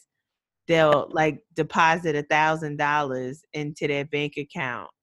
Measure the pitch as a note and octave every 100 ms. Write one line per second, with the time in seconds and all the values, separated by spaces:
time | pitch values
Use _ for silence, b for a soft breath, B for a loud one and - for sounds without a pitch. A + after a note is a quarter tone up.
0 | _ _ _ _ _ _ - E3 D#3 D3
1 | - D#3+ D#3 - _ - D#3+ G#3 D#3+ E3
2 | E3 D3 C#3+ D3+ D#3 D#3+ D#3 D3 D3 D3+
3 | C#3+ B2+ B2+ D3 _ D3+ D3 - D3 C#3+
4 | C#3+ D3 D3 D3 C#3 F3+ C3 A#2 E2 _